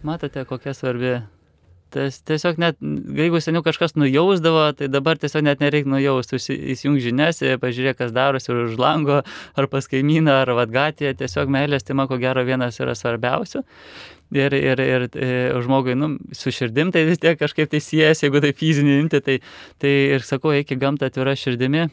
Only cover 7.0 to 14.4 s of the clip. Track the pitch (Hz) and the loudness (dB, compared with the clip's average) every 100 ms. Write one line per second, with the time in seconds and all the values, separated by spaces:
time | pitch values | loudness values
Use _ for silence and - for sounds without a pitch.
7 | 120 123 156 165 135 131 127 120 131 123 | 0 0 0 0 -2 0 -2 -2 -2 -2
8 | 123 117 139 135 - 120 120 113 127 160 | -2 0 2 0 -2 -2 -2 0 2 2
9 | 147 143 - - - - 139 135 - 135 | 2 0 0 -14 -10 -2 -2 -2 -2 0
10 | 143 160 156 135 127 120 120 120 147 151 | 2 4 4 4 4 2 2 0 -2 -2
11 | 143 131 127 - 139 135 147 139 - 135 | -4 -4 -6 -4 0 0 0 -2 -2 -2
12 | 135 131 127 131 123 131 123 113 131 120 | -2 -2 -2 0 0 -2 -2 -4 -6 -4
13 | 123 117 123 131 185 - - - - - | -4 -2 -2 -2 -4 -8 -10 -18 -20 -20
14 | - - _ 139 | -20 -20 _ 0